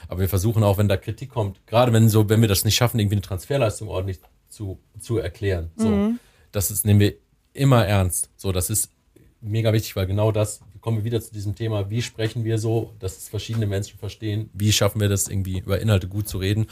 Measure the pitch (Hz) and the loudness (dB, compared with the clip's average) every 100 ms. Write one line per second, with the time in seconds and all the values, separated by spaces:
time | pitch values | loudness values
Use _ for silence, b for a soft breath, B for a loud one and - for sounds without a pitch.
0 | B 90 95 98 104 113 104 98 104 98 | B -4 0 0 0 2 2 4 2 0
1 | - 104 131 120 101 - _ 113 123 113 | -2 -10 -8 -6 -6 -6 _ 4 4 6
2 | 110 104 104 110 113 98 110 - 120 120 | 6 6 4 4 4 2 2 2 2 2
3 | 104 104 - 95 - 139 113 - 101 90 | 0 0 -2 -10 -4 -2 -2 -4 -8 -6
4 | 95 92 _ _ _ - 98 92 _ - | -6 -10 _ _ _ -12 -12 -12 _ -20
5 | - 113 87 - 101 87 82 135 220 202 | -4 -4 -4 -4 -2 -2 -4 -2 0 2
6 | 208 240 B B B 101 - 101 104 104 | 0 -2 B B B -4 -4 -2 4 6
7 | 104 - _ _ _ - 139 123 101 101 | 4 0 _ _ _ 0 4 4 4 2
8 | 90 - - _ 98 92 - 107 - _ | 2 -2 -8 _ -4 -4 -2 -4 -4 _
9 | _ _ _ _ 107 110 113 110 - 104 | _ _ _ _ -6 0 2 2 0 -4
10 | 92 98 110 107 107 - - - 120 113 | -2 0 0 2 -2 -4 -18 -12 -6 -4
11 | 107 117 - 104 101 98 113 107 98 113 | -2 -4 -6 -8 -8 -6 -4 -4 -4 -6
12 | 117 - 113 123 110 113 113 113 110 - | -6 -6 -6 -4 -2 -2 0 -2 -4 -8
13 | 95 - - 104 - 113 104 98 101 - | -10 -10 -10 -10 -6 -4 -2 -2 -6 -10
14 | 101 - 107 104 107 - 104 - 101 107 | -14 -8 -6 -6 -6 -2 0 4 2 2
15 | 101 98 - 98 92 95 - 95 110 98 | 0 0 -2 -4 -4 -6 -2 -2 2 2
16 | 90 101 104 101 95 107 107 | 0 -6 -6 -4 -2 -2 -2